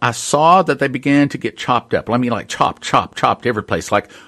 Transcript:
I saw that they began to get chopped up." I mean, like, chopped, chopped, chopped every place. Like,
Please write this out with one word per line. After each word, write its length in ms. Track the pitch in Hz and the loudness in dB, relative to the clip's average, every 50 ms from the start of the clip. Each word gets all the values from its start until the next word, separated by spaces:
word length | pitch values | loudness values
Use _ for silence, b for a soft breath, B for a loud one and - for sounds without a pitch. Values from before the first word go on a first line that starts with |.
I 100 | - 120 | -4 -4
saw 500 | 117 - - - - 143 156 165 180 190 180 | -2 -4 -4 -2 0 2 4 6 6 4 4
that 160 | 160 143 135 | 2 0 0
they 80 | 139 139 | -2 -2
began 400 | 127 131 127 139 143 143 143 139 | -2 -2 -2 0 2 2 2 0
to 80 | - 143 | -2 -6
get 200 | - 113 - - | -8 -8 -8 -6
chopped 360 | - - 123 117 - - - | -4 -2 -2 -2 -2 -2 -4
up." 160 | 78 - - | -4 -2 -2
I 80 | 113 120 | -2 -2
mean, 140 | 127 120 | -2 -2
like, 160 | 117 98 - - | -4 -6 -6 -6
chopped, 340 | - - - 135 - - | -4 -2 -2 -2 -2 -4
chopped, 360 | - - - 131 92 - - - | -6 -2 0 0 0 -2 -4 -2
chopped 280 | - 123 113 - - | 0 0 0 0 -2
every 180 | 120 120 107 98 | -4 -2 -2 -4
place. 280 | - 107 85 78 - | -4 -4 -4 -2 0
Like, 180 | 107 101 - - B B B | 0 -2 -2 -2 B B B